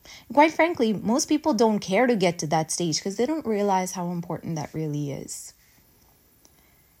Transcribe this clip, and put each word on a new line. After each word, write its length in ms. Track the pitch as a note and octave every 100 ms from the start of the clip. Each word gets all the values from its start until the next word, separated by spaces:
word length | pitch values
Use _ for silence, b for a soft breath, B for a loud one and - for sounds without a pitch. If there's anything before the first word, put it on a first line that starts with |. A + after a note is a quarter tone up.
| B B B
Quite 220 | - D#4+
frankly, 380 | D#4 E4 F4 A3
most 360 | G3 G3+ B3+ -
people 260 | D4+ D#4
don't 260 | A3+ A3+ G#3
care 260 | - F#3+ B3+
to 80 |
get 240 | A3+ F3+ E3+
to 80 | D3+
that 240 | D#3+ D#3
stage 320 | - F3 D3
'cause 140 | G3+ G3
they 100 | B3+
don't 180 | D#4+
realize 480 | A#3+ G3+ G3+ F#3 F#3
how 200 | F#3 F3
important 420 | F3 F3 F#3 -
that 180 | D#3+ -
really 380 | D#3+ D#3 D3 C#3+
is. 440 | C3+ - - - _ b b b b b _ _ _ _ b b b b b